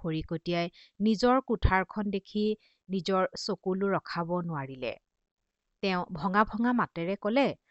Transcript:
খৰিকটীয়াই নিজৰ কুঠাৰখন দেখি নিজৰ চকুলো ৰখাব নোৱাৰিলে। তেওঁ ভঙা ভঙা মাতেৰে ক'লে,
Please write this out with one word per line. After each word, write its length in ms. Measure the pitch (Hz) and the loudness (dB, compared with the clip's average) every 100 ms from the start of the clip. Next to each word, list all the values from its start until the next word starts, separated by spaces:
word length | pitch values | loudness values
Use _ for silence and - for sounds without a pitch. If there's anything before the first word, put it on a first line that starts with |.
খৰিকটীয়াই 680 | 170 160 156 165 - 175 170 - - - | -4 -4 -4 -6 -2 -2 -2 -6 -16 -2
নিজৰ 400 | 208 208 247 254 | 2 4 4 4
কুঠাৰখন 720 | - 220 - 185 185 - 208 | 2 -2 2 0 0 -4 -4
দেখি 340 | 196 - 208 214 214 _ _ - | -4 -4 -2 -2 -2 _ _ -6
নিজৰ 380 | 190 165 190 185 - | -4 0 2 0 -2
চকুলো 480 | - 190 - 185 202 | -6 -4 -2 0 0
ৰখাব 440 | 180 - 170 170 180 | 0 -2 -6 -2 -2
নোৱাৰিলে। 520 | 170 156 135 131 120 101 _ _ _ _ _ _ _ _ | -2 -4 -6 -6 -6 -8 _ _ _ _ _ _ _ _
তেওঁ 180 | 196 185 - | -2 0 -2
ভঙা 300 | 180 180 190 | -4 0 2
ভঙা 280 | 214 220 240 | 2 2 2
মাতেৰে 440 | 247 170 - 170 196 | 2 0 -2 -4 -2
ক'লে, 280 | 208 240 247 - _ | 0 2 2 0 _